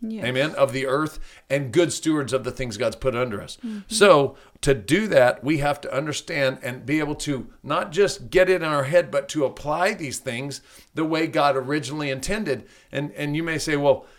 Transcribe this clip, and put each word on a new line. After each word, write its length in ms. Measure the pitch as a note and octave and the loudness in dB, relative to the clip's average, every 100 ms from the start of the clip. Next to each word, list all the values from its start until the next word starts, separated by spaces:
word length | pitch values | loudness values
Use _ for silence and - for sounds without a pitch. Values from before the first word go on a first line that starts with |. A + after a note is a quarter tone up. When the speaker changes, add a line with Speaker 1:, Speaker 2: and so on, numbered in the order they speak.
Speaker 1:
Yes. 240 | A3 A2 A#2 | -10 -6 -2
Speaker 2:
amen, 300 | B2+ D3+ - | 0 0 4
of 180 | C3+ | 2
the 140 | C3 C3 | 2 0
earth 320 | C#3 D#3 - - - - | 0 -2 -4 -14 -16 -4
and 240 | C#3 C3+ | -2 0
good 220 | E3+ E3 | 2 2
stewards 400 | - D#3+ D3+ B2+ | 0 -2 -2 0
of 100 | B2+ | -2
the 60 | A#2 | -4
things 260 | A#2 B2 G2+ | -6 -8 -4
God's 180 | A#2 G#2+ | -4 -2
put 200 | C3+ A#2 | -2 -2
under 240 | B2+ G2 | -2 -4
us. 140 | F2 - | -10 -12
Speaker 1:
Mm-hmm. 180 | A#3 G#3 - | -12 -12 -8
Speaker 2:
So 480 | A3 G3+ D3+ C3+ - - - | 6 8 8 4 -4 -20 -2
to 120 | - | 0
do 320 | B2 F#2+ F3 G#3+ | 0 2 0 4
that, 340 | D#3 B2 - | 6 6 4
we 160 | B2 D#3 | -2 0
have 200 | D3 C#3+ | 0 -2
to 140 | - C3 | -6 -6
understand 640 | D#3 C#3+ - D#3+ C3 - | -6 -8 -6 -2 -2 -2
and 200 | B2 B2+ | -8 -8
be 140 | A2+ D#3 | -4 -2
able 180 | D3 D3 | -2 -4
to 320 | D3+ C3 G#2+ - | -6 -6 -8 -14
not 300 | B2+ D#3+ G3+ | -6 -4 -2
just 400 | E3 G3 - A#2+ | 2 0 0 0
get 180 | F3+ F3+ | 4 4
it 140 | F3+ | 4
in 40 | D#3+ | 0
our 180 | D3 C3 | 0 2
head, 260 | F3 - | 2 2
but 180 | C#3+ C#3 | -2 -4
to 160 | D3+ C3 | -2 -2
apply 480 | - D3 D#3 F#3+ | -2 -4 0 0
these 240 | G3 C#3+ - | -2 -8 -8
things 440 | - A#2+ C#3+ C3 - - - C#3+ | -8 -6 -8 -10 -16 -20 -10 -4
the 100 | D#3+ | -2
way 220 | D#3+ D#3+ | 0 0
God 280 | D#3 C#3+ C3+ | 2 2 2
originally 540 | B2+ D3+ B2+ D3+ D3 | 0 -4 -4 -4 -4
intended. 560 | C3 F3 G#3+ F3 B2 - - _ | -4 -4 -4 -2 -4 -6 -20 _
And, 200 | - C#3+ | -8 -6
and 240 | - D3 D3+ | -6 -4 -2
you 80 | |
may 160 | E3 D#3 | -2 -4
say, 160 | D#3+ D3 | -2 2
"Well, 300 | C#3+ C3 - | 4 2 -2